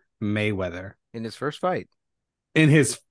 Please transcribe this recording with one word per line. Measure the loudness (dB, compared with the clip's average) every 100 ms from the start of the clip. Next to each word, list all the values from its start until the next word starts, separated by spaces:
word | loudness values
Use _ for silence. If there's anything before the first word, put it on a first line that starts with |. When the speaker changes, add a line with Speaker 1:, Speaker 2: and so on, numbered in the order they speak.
| _ -8
Speaker 1:
Mayweather. | -4 -2 -2 -2 -6 -8 -14 -18 _
Speaker 2:
In | -12 -12
his | -10
first | -10 -6
fight. | -4 -4 -8 _ _ _ _ _ _ 4
Speaker 1:
In | 6
his | 6 4 -2 _